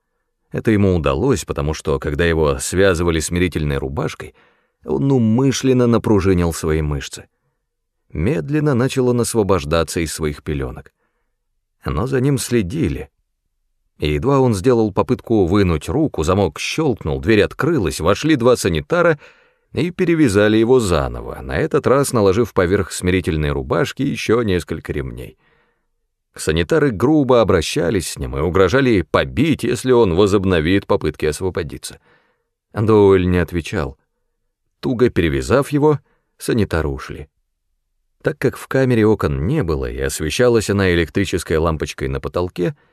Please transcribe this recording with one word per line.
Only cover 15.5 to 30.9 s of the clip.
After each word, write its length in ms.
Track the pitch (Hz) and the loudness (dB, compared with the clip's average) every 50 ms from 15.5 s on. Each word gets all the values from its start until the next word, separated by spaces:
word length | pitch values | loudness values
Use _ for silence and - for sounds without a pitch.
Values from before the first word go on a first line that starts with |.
| 98 104 98 87 82 76 - - | 4 4 4 2 2 -2 -2 -4
руку, 340 | - 143 160 127 - 82 | -2 -2 -2 -2 -2 -2
замок 360 | 78 80 92 101 98 85 - - | 0 0 2 2 2 0 -2 -6
щелкнул, 600 | - - - - 160 143 107 - - 80 69 67 | -8 -8 -4 -2 -2 -2 -2 -2 -4 -6 -4 -2
дверь 220 | 69 92 113 104 | 0 2 4 4
открылась, 580 | 90 78 - - - - 175 139 87 78 - - | 4 2 0 -4 -2 -2 0 0 0 -2 -2 -2
вошли 360 | 78 87 104 - - 156 156 | 0 0 0 0 2 0 0
два 200 | 120 117 127 120 | 4 4 4 2
санитара 640 | - - 101 85 76 71 - 165 175 175 175 156 147 - - _ _ _ _ _ _ _ _ | 4 2 0 0 0 -2 -2 0 2 2 2 2 0 -4 -20 _ _ _ _ _ _ _ _
и 180 | - 113 151 180 | -6 -4 -4 -4
перевязали 640 | - - - - 165 156 156 113 92 104 104 107 110 | -2 -2 0 0 2 4 4 4 4 4 4 4 4
его 240 | 110 113 113 131 131 | 4 4 4 4 4
заново, 600 | 113 92 85 76 67 62 60 60 57 62 64 - | 4 2 0 0 0 -2 -6 -10 -12 -12 -14 -12
на 160 | 64 65 65 85 | -10 -6 -4 -4
этот 280 | 143 156 - 143 - | -2 0 -2 0 2
раз 260 | 110 123 143 139 - | 2 2 2 2 0
наложив 420 | 127 117 101 95 90 113 120 - - | 0 2 2 4 4 2 0 0 0
поверх 380 | - 90 85 98 98 90 - | 0 2 2 2 0 -2 -4
смирительной 580 | - - - 90 90 92 85 92 82 78 76 71 | -8 -6 -2 0 0 0 0 -2 -2 -2 -2 -2
рубашки 520 | 69 69 65 67 - - 139 135 - - | -2 -4 -4 -2 -2 -2 -2 -2 -4 -6
еще 400 | 135 143 - - - - 107 120 | -4 -4 -4 -4 -2 0 0 0
несколько 500 | 120 104 92 87 - - 82 76 - - | 2 0 0 -2 -2 -4 -10 -10 -8 -8
ремней. 440 | - 71 65 64 58 62 64 - - _ _ _ _ _ _ _ _ _ _ _ _ _ _ _ _ _ _ _ _ | -8 -6 -6 -8 -10 -14 -16 -18 -18 _ _ _ _ _ _ _ _ _ _ _ _ _ _ _ _ _ _ _ _
Санитары 560 | - - 82 78 82 85 - 160 156 143 143 | -8 -4 -2 0 0 0 2 2 2 2 2
грубо 500 | 110 87 113 139 156 151 139 120 131 120 | 0 0 0 2 2 2 4 4 4 4
обращались 680 | 110 90 98 85 78 - - 147 170 165 113 92 76 - | 4 4 2 2 2 0 -4 -2 -2 0 -2 -2 -2 -4
с 80 | - - | -8 -8
ним 180 | 69 62 65 | -8 -6 -4
и 40 | 69 | -4
угрожали 600 | 78 90 80 92 95 85 117 135 139 127 110 95 | -2 0 2 2 2 4 4 2 2 4 2 2
побить, 600 | - - - 92 78 69 64 - 147 170 135 - - | 0 0 0 0 0 0 -2 -2 0 0 0 -2 -2
если 260 | 120 131 - - 131 | -4 -4 -2 0 2
он 240 | 127 120 113 92 80 | 4 4 4 4 4
возобновит 720 | 87 107 95 98 107 92 95 92 82 76 82 95 101 - | 2 2 4 2 2 2 2 0 2 2 2 0 0 0
попытки 400 | - | 0